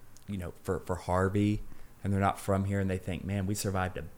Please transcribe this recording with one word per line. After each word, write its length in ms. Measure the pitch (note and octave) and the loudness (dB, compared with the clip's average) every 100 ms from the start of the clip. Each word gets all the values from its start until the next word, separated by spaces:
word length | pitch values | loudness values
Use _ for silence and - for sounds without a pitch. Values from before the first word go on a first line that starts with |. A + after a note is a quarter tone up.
| - - - | -18 -18 -10
you 100 | G2+ | -8
know, 140 | E2+ - | -6 -8
for, 160 | - F2+ | -2 -2
for 160 | - E2+ | 0 -4
Harvey, 680 | - F2+ F#2+ G2+ G#2 G#2 - - - - | 2 4 4 4 4 2 -2 -8 -12 -6
and 80 | G2+ | 0
they're 80 | G2 | 4
not 200 | G2 - | 4 2
from 260 | - G2 G2 | 2 2 4
here, 140 | G2+ | 2
and 100 | F#2+ | 2
they 80 | F#2 | 0
think, 260 | - F2 | -2 -4
"Man, 220 | F#2 G2+ F#2+ | -2 -2 0
we 80 | |
survived 440 | G#2 G2+ F#2+ F#2 - | 0 0 0 0 -2
a 40 | D#2 | -10